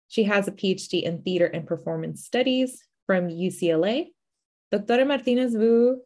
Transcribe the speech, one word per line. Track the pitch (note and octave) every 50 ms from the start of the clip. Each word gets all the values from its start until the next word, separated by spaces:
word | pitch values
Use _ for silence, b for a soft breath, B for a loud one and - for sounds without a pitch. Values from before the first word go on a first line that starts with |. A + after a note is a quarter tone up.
| _
She | _ - A3+
has | G#3 G3+ G#3 G3+ G3+
a | G#3
P | G3+ - G#3 F#3+
H | F#3 F#3+ - -
D | F3+ E3+ -
in | E3+ E3+ E3
theater | - F#3+ F3+ E3+ F3
and | E3 - E3 D3+
performance | - E3+ E3 - E3 E3 D#3+ D#3+ D#3+ D3+ - -
studies | - - A#3+ C4 C4 B3+ B3+ C4 B3+ - - _ _ _ _ _
from | - F#3+ F3+ F3+ F3
U | E3 E3+ F#3 F3+
C | F3+ - F3+ E3
L | D#3+ D#3 F3
A. | G3+ A#3 D4+ F4+ - _ _ _ _ _ _ _ _ _ _ _ -
Doctora | G3+ G3+ G3+ - A#3 B3 C4
Martinez | C#4+ C#4+ C4+ C#4 B3+ A#3+ B3+ B3+ A#3+ A3+
Wu, | G#3 A3 A3+ A#3 A#3 A#3+ B3 C4 B3+ -